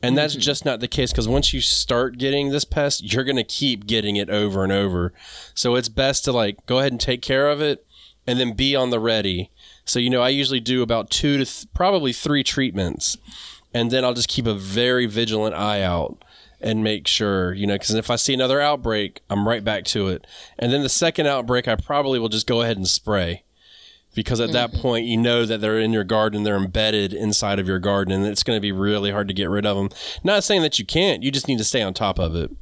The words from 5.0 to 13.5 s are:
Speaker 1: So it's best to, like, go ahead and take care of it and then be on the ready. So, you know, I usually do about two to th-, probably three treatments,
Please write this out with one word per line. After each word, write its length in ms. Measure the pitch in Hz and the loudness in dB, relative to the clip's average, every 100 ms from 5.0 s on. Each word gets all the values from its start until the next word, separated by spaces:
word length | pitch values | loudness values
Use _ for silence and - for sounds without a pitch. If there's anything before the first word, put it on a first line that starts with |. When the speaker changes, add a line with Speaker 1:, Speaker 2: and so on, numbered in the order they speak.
| 90 - - - - | -2 -4 -20 -18 -12
Speaker 1:
So 220 | - 123 123 | -2 0 2
it's 140 | 117 | 0
best 340 | 110 135 135 - | 0 0 0 0
to, 60 | |
like, 340 | 123 104 101 - | 0 0 -4 -2
go 140 | 127 | 2
ahead 120 | 139 | 2
and 80 | 123 | -2
take 200 | - 127 | -2 -4
care 260 | - 135 143 | 0 2 2
of 120 | 147 | 2
it 240 | 151 139 _ - - _ - | 0 -2 _ -20 -20 _ -4
and 140 | 123 | 0
then 140 | 123 | 0
be 220 | 107 135 139 | 2 2 2
on 140 | 127 | 2
the 100 | 120 | 0
ready. 520 | 113 110 101 90 95 _ - - - | 2 0 0 -2 -4 _ -20 -16 -4
So, 140 | 123 | 0
you 100 | 123 | 2
know, 120 | 127 | 4
I 80 | 123 | 2
usually 300 | 139 139 135 | 2 0 -2
do 220 | 113 127 | 0 0
about 280 | 117 117 101 | 2 0 0
two 280 | - 147 143 | 0 2 2
to 80 | 131 | 0
th-, 220 | - - | -4 -10
probably 400 | - 180 196 139 | 0 2 2 0
three 300 | 120 - 147 | -2 0 0
treatments, 760 | 127 - 131 92 90 - - - - - - | 0 0 -2 0 -2 -2 -4 -4 -12 -18 -16